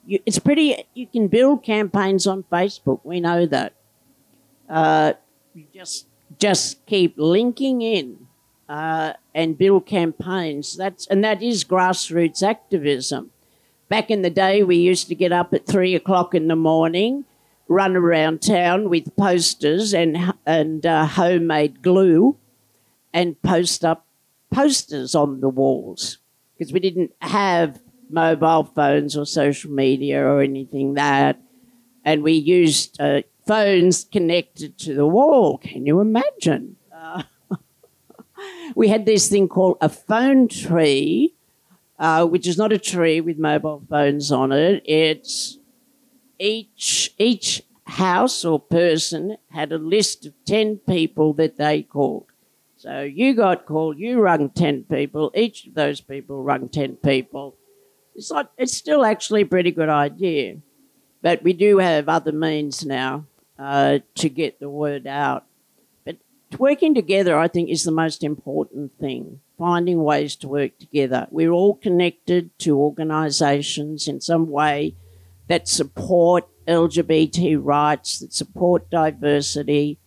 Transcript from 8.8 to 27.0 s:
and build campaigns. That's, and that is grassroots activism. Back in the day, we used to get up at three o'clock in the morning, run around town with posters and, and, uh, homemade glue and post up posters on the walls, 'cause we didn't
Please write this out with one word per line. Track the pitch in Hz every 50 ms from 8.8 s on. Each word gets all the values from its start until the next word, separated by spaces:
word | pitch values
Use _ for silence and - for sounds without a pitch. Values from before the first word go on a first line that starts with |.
| 156 160 160 160 156 160 - - _ _ _
and | 156 165 160 160 143
build | 180 196 196 185 180
campaigns. | - 202 190 170 165 156 _ - 185 185 190 175 160 147 143 147 - -
That's, | 160 185 190 185 _ - -
and | 196 190
that | 208 220 214 185
is | 214 240 233 190
grassroots | - _ 185 185 180 185 185 - - - 160 170 170 160 - -
activism. | 185 202 226 220 _ _ - 170 143 147 143 127 131 - 143 127 - - _ _ _ _ _ _ _ _ _ _ _ _
Back | 202 220 - -
in | 226 202
the | 185 175
day, | 165 196 190 190 196 208
we | 202 180 180
used | 170 175 180 185 175 - -
to | 175
get | - 190 175
up | 175 175 175 -
at | - - -
three | - - 196 185 185 185
o'clock | 165 - - 196 180 175 180 -
in | 170 156 160
the | 165
morning, | 160 160 160 160 160 160 165 165 180 202 233 262 285 269 _ _ _ _ _ _ _ _ -
run | 170 190 196 190 185
around | 180 175 170 170 160 156 156 160 160
town | - - 214 180 175 175 175 190 214 196
with | 175 165 - 160 _
posters | - 196 196 180 180 165 - - _ - 147 156 185 220 214
and, | 202 170 170 165 151 170 180 180 - _ _
and, | 147 160 165 151 156 160 156 147
uh, | 170 165 156 156
homemade | 156 - 196 180 175 185 170 170 165 156 151 151 147 - -
glue | - 185 180 190 190 185 160 165 208 262 294 _ _ _ _ _ _ _ _ _ _ _ _ _ _ _
and | - 165 180 175 156 _
post | - 185 190 170 175 175 - - 170
up | 160 165 - _ _ _ _ _ _ _ _ _ _
posters | - 262 277 302 262 - - - 151 143 127 131 -
on | 160 143 143 135 131
the | 135 135
walls, | 131 127 135 135 131 - - - 90 - - - - _ _ _ _ _ _ _ _ _
'cause | 175 135
we | 139 185
didn't | 180 190 170 180